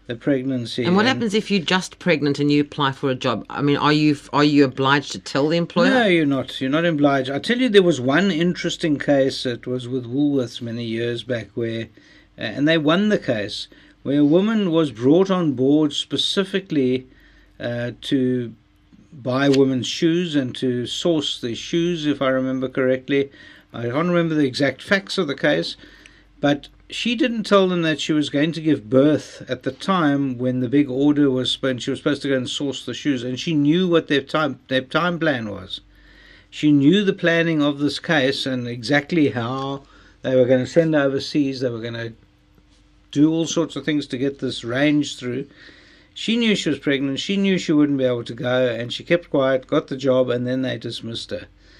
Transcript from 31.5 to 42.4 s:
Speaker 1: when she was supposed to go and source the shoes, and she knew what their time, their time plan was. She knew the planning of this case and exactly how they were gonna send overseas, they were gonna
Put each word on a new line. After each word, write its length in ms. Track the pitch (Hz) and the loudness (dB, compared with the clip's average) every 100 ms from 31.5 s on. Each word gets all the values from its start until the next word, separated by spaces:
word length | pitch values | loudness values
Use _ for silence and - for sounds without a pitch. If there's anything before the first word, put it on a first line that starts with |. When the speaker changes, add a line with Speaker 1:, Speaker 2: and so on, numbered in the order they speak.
| - | -2
Speaker 1:
when 160 | 135 120 | -2 -4
she 120 | - | -4
was 100 | 123 | -4
supposed 220 | 156 139 | -2 -2
to 60 | 139 | -2
go 60 | 135 | -2
and 140 | 120 | -2
source 340 | - 143 123 - | -6 -6 -6 -8
the 80 | |
shoes, 300 | 117 151 127 | -6 -2 -2
and 160 | 123 127 | -4 -6
she 140 | 175 | -2
knew 340 | 151 143 170 185 | 0 2 2 2
what 200 | 165 156 | 0 2
their 140 | 147 | -2
time, 380 | 143 156 147 - - | -2 -2 -2 -4 -4
their 140 | 131 | -4
time 380 | 131 156 175 170 | -2 -2 -2 -2
plan 300 | 156 127 107 | -2 -2 -4
was. 300 | 98 92 - _ _ - - - - _ | -10 -12 -16 _ _ -20 -20 -20 -20 _
She 220 | - 151 | -2 2
knew 320 | 143 139 196 | 6 6 4
the 100 | 190 | 2
planning 480 | - 170 170 165 156 | 0 0 2 2 0
of 180 | 143 139 | 0 0
this 200 | 143 - | -2 -2
case 460 | - 156 131 139 139 | -2 0 2 0 -4
and 220 | 127 120 | -4 -6
exactly 640 | 123 110 147 - 175 139 | -8 0 0 0 2 2
how 540 | 120 117 135 135 139 - - - _ | 0 -4 -4 -6 -8 -12 -20 -20 _
they 140 | 127 131 | 0 4
were 100 | 123 | 4
gonna 220 | 131 123 | 4 2
send 280 | 170 160 151 | 2 4 4
overseas, 640 | 139 135 - 151 139 131 | 2 -2 -4 -2 -2 -2
they 80 | 123 | -6
were 120 | 113 | -6
gonna 300 | 117 117 113 113 _ _ | -8 -8 -10 -12 _ _